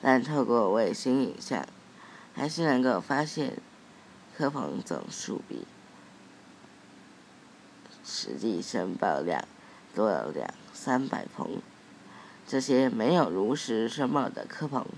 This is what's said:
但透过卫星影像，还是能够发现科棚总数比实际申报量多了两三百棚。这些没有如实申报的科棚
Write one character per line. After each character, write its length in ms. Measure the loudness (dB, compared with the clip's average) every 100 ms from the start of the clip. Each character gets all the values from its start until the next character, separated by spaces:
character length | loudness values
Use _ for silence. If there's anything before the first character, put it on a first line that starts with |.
但 220 | 6 4
透 220 | 4 2
过 280 | 4 4 6
卫 200 | 4 2
星 300 | 0 0 2
影 120 | 0 -4
像， 260 | -6 -6 -6 -12 -20 -20 -20 -20 -16
还 140 | -6 -4
是 160 | 0
能 180 | 2 4
够 180 | 4 2
发 240 | 0 -2
现 360 | -2 -2 -4 -6 -14 -20 -20 -20 -20 -20 -20 -2
科 140 | -2
棚 300 | -2 -6 -6
总 200 | -6 -8 -8
数 320 | -10 -8 -8 -8
比 160 | -12 -12 -18 -20 -20 -20 -20 -20 -20 -20 -20 -20 -20 -20 -20 -20 -20 -20 -20 -20 -20 -20 -20 -20 -20
实 320 | -12 -10 -8 -4
际 240 | -2 -2
申 340 | -2 -4 -2 0
报 240 | 2 2
量 240 | 0 -2 -4 -16 -20 -20 -12
多 140 | 0 2
了 240 | 2 -2
两 200 | -4 -6 -8 -16
三 340 | -10 0 0 0
百 180 | -4 -6 -8
棚。 240 | -6 -6 -10 -20 -20 -20 -20 -20 -20 -20 -4
这 140 | -4
些 280 | 2 4 4
没 260 | 2 4
有 160 | 4 4
如 240 | 2 0
实 340 | 0 0 0 0
申 240 | 0 0
报 160 | 0 -2
的 160 | -6
科 220 | -10 -6 -4
棚 180 | -4 -6